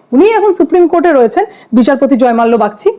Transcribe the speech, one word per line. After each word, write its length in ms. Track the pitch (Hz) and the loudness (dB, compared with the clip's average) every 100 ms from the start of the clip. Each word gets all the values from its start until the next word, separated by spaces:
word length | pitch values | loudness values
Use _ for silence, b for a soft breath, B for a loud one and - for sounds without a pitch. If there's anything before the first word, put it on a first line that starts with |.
| _ | _
উনি 160 | 254 403 | 0 2
এখন 240 | 427 415 | 2 0
সুপ্রিম 340 | 370 285 359 330 | -2 -2 0 0
কোর্টে 240 | 339 349 | 0 0
রয়েছেন, 340 | 277 226 349 427 B B | 0 0 -2 -6 B B
বিচারপতি 420 | 233 247 269 269 247 | 0 0 0 0 0
জয়মাল্য 400 | 247 226 233 233 | 0 0 0 0
বাগচি, 340 | 208 208 415 | -2 -4 -6